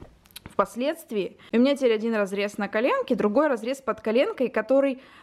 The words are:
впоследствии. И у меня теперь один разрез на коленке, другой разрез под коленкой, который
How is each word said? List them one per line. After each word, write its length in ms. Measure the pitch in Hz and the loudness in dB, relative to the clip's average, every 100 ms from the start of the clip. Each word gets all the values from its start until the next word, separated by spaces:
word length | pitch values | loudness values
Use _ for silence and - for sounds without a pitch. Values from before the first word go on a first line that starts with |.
| - - _ - - - | -20 -20 _ -20 -12 -4
впоследствии. 800 | 196 226 269 330 - 214 - - - | -4 -2 -4 -4 -6 -6 -6 -8 -4
И 60 | 226 | 2
у 40 | |
меня 140 | 254 277 | 2 4
теперь 180 | 262 | 2
один 220 | 220 226 220 | 0 0 -2
разрез 420 | 202 196 202 202 | -2 -2 -4 -4
на 100 | 202 | -4
коленке, 460 | 214 254 539 494 | 0 0 0 0
другой 340 | 214 208 208 302 | 0 2 2 2
разрез 320 | 240 220 269 | 0 -2 -6
под 220 | - 208 | -4 -4
коленкой, 480 | - 226 330 415 247 | 0 2 2 0 -2
который 540 | - 220 269 277 262 - - | -2 2 2 2 -2 -12 -20